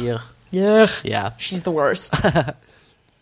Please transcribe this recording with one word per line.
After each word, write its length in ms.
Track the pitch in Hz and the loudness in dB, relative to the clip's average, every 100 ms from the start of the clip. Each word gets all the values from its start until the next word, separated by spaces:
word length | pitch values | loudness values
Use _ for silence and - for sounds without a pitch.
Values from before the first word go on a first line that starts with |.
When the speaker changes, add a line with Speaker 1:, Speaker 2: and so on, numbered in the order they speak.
Speaker 1:
ugh. 200 | 120 113 - - - 185 | -4 -6 -8 -20 -8 0
Speaker 2:
Ugh. 300 | 202 214 214 - | 4 6 4 2
Speaker 1:
Yeah. 260 | - 107 101 - | -4 -4 -4 -8
Speaker 2:
She's 260 | - 180 | -8 -6
the 80 | 180 | -2
worst. 440 | 156 139 - - 151 | 0 0 0 -2 0
Speaker 1:
<laughs> 500 | 196 160 131 - _ _ _ _ _ _ | 0 0 -2 -6 _ _ _ _ _ _